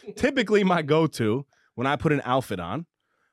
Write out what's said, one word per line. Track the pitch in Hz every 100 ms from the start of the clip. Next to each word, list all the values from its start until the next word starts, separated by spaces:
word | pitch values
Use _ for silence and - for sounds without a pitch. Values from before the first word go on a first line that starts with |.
| - -
typically | 262 269 220 208 190
my | 175
go-to | 147 156 160 - 110 120 - _ _ -
when | 131
I | 143
put | 165
an | 143 -
outfit | 131 - 95
on, | 85 123 170 _ _ _ _